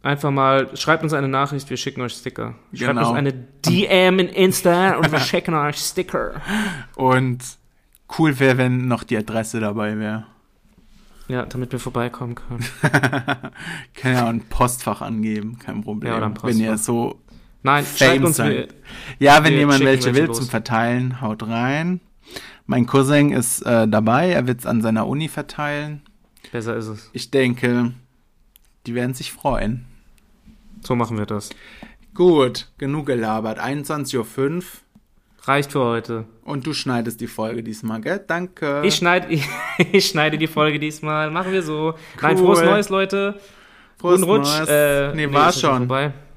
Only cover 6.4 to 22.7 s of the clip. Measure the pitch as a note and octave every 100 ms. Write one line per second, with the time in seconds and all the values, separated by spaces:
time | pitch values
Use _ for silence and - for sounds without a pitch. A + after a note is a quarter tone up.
6.4 | - G#3+ G3+ D#3 B2 - C3 B2+ C3 B2
7.4 | - - _ _ _ _ - - D#3+ B2+
8.4 | C3+ B2+ B2+ B2+ B2+ A#2 - A2 G#2+ A2+
9.4 | A2 A#2 G#2+ G#2+ G#2+ G#2+ G#2+ A2 G#2+ _
10.4 | _ _ _ _ _ _ _ - - B2+
11.4 | - B2+ B2 B2 B2+ B2 A#2+ - A#2+ A#2
12.4 | - A#2+ A#2+ - D3 C#3+ C3 C3+ B2+ C#3
13.4 | C#3 - E3 E3 - - B2+ B2+ A#2 A#2
14.4 | - - B2 - - G2+ - A2 A2 G#2+
15.4 | A2 A#2+ - G#2 G#2+ G#2 A#2 A2+ G#2+ G2+
16.4 | B2+ A2 A2 A2 - A#2 A#2 - _ -
17.4 | - _ B2+ C#3+ - - C3 C3+ D#3+ C#3+
18.4 | A2+ A#2+ - - - - - - C#3 D3
19.4 | D#3 D3+ D3 C#3 C#3 C3 B2 B2+ D#3 A#2
20.4 | B2 A2+ - A2+ A#2 B2 B2+ B2 A2+ G#2+
21.4 | A2 A#2 B2 D3 E3+ F3+ _ _ - -
22.4 | - - -